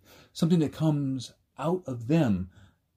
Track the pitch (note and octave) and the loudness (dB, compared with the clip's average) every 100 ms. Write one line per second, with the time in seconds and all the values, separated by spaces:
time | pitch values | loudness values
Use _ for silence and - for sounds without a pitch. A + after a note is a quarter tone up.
0 | _ - - - E3 F3 C#3 - D#3 D3 | _ -20 -20 -2 2 2 0 0 0 2
1 | C#3 C3 A#2+ - _ - C#3+ F#3 D#3 B2 | -2 -4 -8 -18 _ -8 -4 -4 -4 -8
2 | A2+ D#3+ C3+ F#2 F2+ - - _ _ | 0 2 4 0 -4 -12 -20 _ _